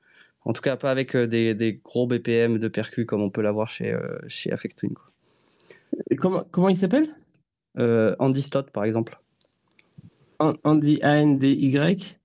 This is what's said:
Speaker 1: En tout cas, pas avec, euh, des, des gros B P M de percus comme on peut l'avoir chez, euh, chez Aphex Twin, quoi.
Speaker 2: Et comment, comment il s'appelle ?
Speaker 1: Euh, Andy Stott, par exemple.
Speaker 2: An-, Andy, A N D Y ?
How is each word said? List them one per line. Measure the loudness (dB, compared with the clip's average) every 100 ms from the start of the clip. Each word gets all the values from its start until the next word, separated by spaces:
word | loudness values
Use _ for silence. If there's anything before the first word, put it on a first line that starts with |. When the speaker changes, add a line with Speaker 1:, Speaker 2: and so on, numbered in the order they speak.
| _ _ _ _
Speaker 1:
En | -8
tout | -4
cas, | -4 -2
pas | -2
avec, | -2 0 0
euh, | 0
des, | 2 0
des | 0 -2 -4
gros | -6 -2 0
B | -2
P | 0
M | 2 2 0
de | -2
percus | -4 -6 -6 -4
comme | -2
on | -2
peut | -2
l'avoir | -2 -2 -4
chez, | -6 -6
euh, | -4 -6 -10 -12
chez | -10 -6
Aphex | -6 -8 -8
Twin, | -8
quoi. | -8 _ _ _ _ _ -20 -20 -20 _ -6 -4
Speaker 2:
Et | 0
comment, | 0 -2 -2
comment | 2 4
il | 4
s'appelle ? | 2 2 0 -4 -20 -20 _ _ _ -2
Speaker 1:
Euh, | 2 4 2 2
Andy | 0 0
Stott, | 0 -2 -2
par | -4
exemple. | -2 -2 -4 -10 _ _ _ _ _ _ _ -20 -20 _ _ -2
Speaker 2:
An-, | -2 0 2
Andy, | 4 4 2
A | 4 4
N | 4 4
D | 2
Y ? | 2 2 2 2 0 -4 -20